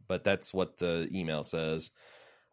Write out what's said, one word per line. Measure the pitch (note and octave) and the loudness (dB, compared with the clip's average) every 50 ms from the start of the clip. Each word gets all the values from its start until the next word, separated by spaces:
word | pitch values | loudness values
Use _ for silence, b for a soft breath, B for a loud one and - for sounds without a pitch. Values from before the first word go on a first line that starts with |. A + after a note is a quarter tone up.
| - - | -4 -2
but | F#2 F2 - | -2 2 4
that's | G2 G2 - - - - | 4 2 2 0 -2 0
what | F#2+ F2+ - - - | 0 0 0 0 0
the | F2 E2+ E2+ E2+ E2 - | 0 2 2 0 0 -2
email | F2 F#2+ E2+ D#2+ D#2 D2+ D2+ | -2 -2 0 0 -2 -2 -2
says. | - E2+ D#2+ D#2+ D#2+ D#2+ D#2+ - - b b b b b b b b b b b b | -2 -2 -2 0 0 0 -2 -4 -6 b b b b b b b b b b b b